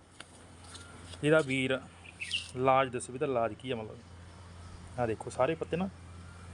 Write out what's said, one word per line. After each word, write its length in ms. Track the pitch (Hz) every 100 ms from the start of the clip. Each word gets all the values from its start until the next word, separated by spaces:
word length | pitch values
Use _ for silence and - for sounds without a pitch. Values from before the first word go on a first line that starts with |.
| - - - - - - - - - - - -
ਇਹਦਾ 160 | 147 156
ਵੀਰ 400 | 143 131 131 131 - - - - - - - 127
ਲਾਜ 340 | 131 131 135
ਦੱਸੋ 240 | 123 -
ਵੀ 40 | 127
ਇਹਦਾ 80 | 147
ਇਲਾਜ 280 | 123 113
ਕੀ 180 | 107 127
ਆ, 40 | 120
ਮਤਲਬ। 1200 | 110 120 - - - - - - - - - -
ਆਹ 80 | 120
ਦੇਖੋ 220 | 107 -
ਸਾਰੇ 260 | - 131 165
ਪੱਤੇ 220 | - 160
ਨਾ, 120 | 196 - - - - - -